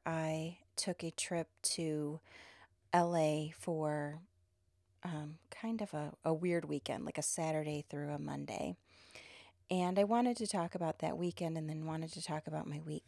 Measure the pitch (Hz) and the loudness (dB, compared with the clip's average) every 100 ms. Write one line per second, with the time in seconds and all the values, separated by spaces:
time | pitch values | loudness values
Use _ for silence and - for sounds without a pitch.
0 | - 165 160 160 165 175 _ - - 175 | -2 0 0 0 -4 -8 _ -4 -2 -2
1 | 165 - - 170 160 _ - - 165 151 | -4 -4 -2 0 -2 _ -2 0 0 2
2 | 147 156 - - - - - _ _ 175 | 0 -4 -10 -20 -20 -20 -20 _ _ 6
3 | 170 170 156 151 156 160 - 160 151 151 | 6 6 6 4 0 -4 -4 0 0 0
4 | 147 156 180 _ _ _ _ _ _ _ | -2 -6 -14 _ _ _ _ _ _ _
5 | 180 151 151 160 - - 226 226 208 151 | -4 -4 -6 -10 -16 -8 -4 -2 -2 -4
6 | 147 151 165 160 180 170 147 147 - - | -4 -2 2 2 4 2 2 -2 -2 -4
7 | 143 151 - - 160 156 151 147 - 147 | -4 -2 -2 0 2 2 0 -2 -4 -6
8 | 147 147 147 147 143 101 - 180 _ - | -4 -4 -4 -4 -4 -4 -4 -6 _ -20
9 | - - - - - - - 185 180 185 | -20 -20 -18 -20 -20 -12 -2 2 4 4
10 | 202 233 247 233 214 202 170 185 165 - | 6 6 4 2 0 0 0 0 0 0
11 | 160 165 175 - 170 165 156 156 156 160 | 0 0 0 0 0 0 -2 -2 -2 -2
12 | 160 180 180 156 156 156 - 147 156 151 | -4 -6 -4 -4 -2 -4 -4 -6 -4 -6